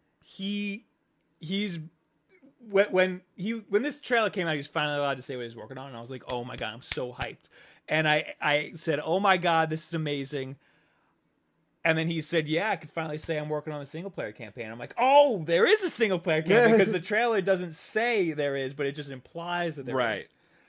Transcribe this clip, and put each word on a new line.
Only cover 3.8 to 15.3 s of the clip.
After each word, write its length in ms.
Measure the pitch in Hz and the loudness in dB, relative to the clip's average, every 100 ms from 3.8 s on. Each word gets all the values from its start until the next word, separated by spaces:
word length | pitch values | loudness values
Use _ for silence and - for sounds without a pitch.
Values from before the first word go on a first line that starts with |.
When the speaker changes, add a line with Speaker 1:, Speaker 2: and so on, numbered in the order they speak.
Speaker 1:
this 180 | 285 285 | -2 -6
trailer 280 | - 240 208 | -2 0 0
came 160 | 196 170 | 0 -2
out, 40 | |
he 40 | 151 | -2
was 100 | 139 | -4
finally 300 | 160 147 147 | -4 -2 0
allowed 180 | 143 127 | -2 -2
to 40 | |
say 140 | 123 127 | -6 -8
what 80 | |
he 20 | 117 | -8
was 80 | 117 | -10
working 220 | 110 131 | -14 -14
on, 100 | 139 | -14
and 60 | 120 | -14
I 60 | |
was 80 | 117 | -12
like, 140 | 131 - | -12 -6
"Oh 120 | 127 | -6
my 120 | 123 110 | -6 -8
God, 180 | 113 | -8
I'm 80 | 117 | -8
so 320 | - - 123 | -6 -4 -4
hyped." 340 | 123 120 - _ - - _ - | -6 -8 -8 _ -20 -20 _ -4
And 180 | 156 156 | 0 2
I, 240 | 151 - - | 2 0 -4
I 300 | 156 147 156 156 | 0 0 -2 -8
said, 240 | - 147 | -2 -2
"Oh 200 | 160 185 | 0 2
my 180 | 202 185 | 4 4
God, 320 | 175 165 160 | 4 2 2
this 180 | 156 - | -2 -6
is 60 | |
amazing." 640 | 165 156 143 135 147 131 135 _ _ _ _ _ _ _ _ _ _ _ _ | -6 -4 -4 -6 -6 -8 -12 _ _ _ _ _ _ _ _ _ _ _ _
And 120 | 165 160 | 0 0
then 120 | 165 | 0
he 100 | 170 | -2
said, 280 | - 165 151 | 0 -2 0
"Yeah, 240 | 156 214 | 0 0
I 40 | 196 | -4
can 120 | 151 | -6
finally 300 | - 160 156 | -8 -6 -8
say 180 | 165 156 | -4 -6
I'm 100 | 151 | -4
working 220 | 151 156 | -6 -6
on 80 | 147 | -10
the 60 | 139 | -10
single-player 460 | 160 190 170 113 | -10 -10 -8 -10
campaign." 400 | - 110 120 110 | -10 -14 -10 -10
I'm 80 | 117 | -10
like, 160 | 120 - | -8 0
"Oh, 460 | 254 285 285 | 6 8 8